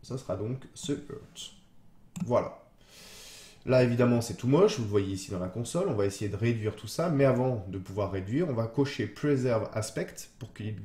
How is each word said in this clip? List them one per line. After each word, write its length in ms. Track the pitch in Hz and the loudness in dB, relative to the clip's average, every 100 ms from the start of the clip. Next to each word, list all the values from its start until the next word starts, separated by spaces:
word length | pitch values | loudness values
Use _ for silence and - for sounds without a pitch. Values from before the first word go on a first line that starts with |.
ça 140 | - 131 | -10 -10
sera 180 | - 101 | -6 -6
donc 320 | 107 131 - | -4 -8 -10
ce 180 | - - | -12 -6
hurt. 640 | 143 - - - - - - _ - - - - - 113 | -6 -6 -14 -16 -16 -16 -16 _ -20 -20 -20 -16 -8 2
Voilà. 340 | 117 90 - - _ - - - - - - - - - | 2 0 -10 -20 _ -20 -20 -20 -20 -20 -20 -20 -14 2
Là, 180 | 127 | 6
évidemment, 360 | 127 120 123 120 | 6 6 6 4
c'est 160 | 113 87 | 2 -4
tout 120 | 123 | 4
moche. 300 | 147 208 208 | 6 6 4
Vous 60 | |
le 60 | 107 | 0
voyez 240 | 101 98 | 2 0
ici 180 | 95 - | -4 -6
dans 80 | 98 | -6
la 80 | 90 | -6
console. 400 | 107 120 170 196 | -6 -4 -2 -2
On 60 | |
va 120 | 110 101 | 0 0
essayer 240 | 98 104 | -2 -6
de 60 | 95 | 0
réduire 400 | 117 117 107 101 | 0 0 -2 -6
tout 120 | 104 | -10
ça. 220 | - - | -2 0
Mais 140 | 143 | 4
avant 420 | 139 120 131 123 92 | 6 6 2 0 -4
de 80 | 95 | -8
pouvoir 340 | 92 98 95 | -6 -2 -2
réduire, 380 | 98 92 127 175 | -2 -2 -2 0
on 40 | |
va 140 | 117 113 | 0 -2
cocher 400 | - 139 - - | 0 0 0 -6
Preserve 600 | - 147 139 123 113 110 | -2 0 2 2 0 0
Aspect 400 | - - - - - - _ | -4 -4 -4 -6 -8 -18 _
pour 140 | 117 | -16
qu'il 220 | - 107 101 | -10 -8 -2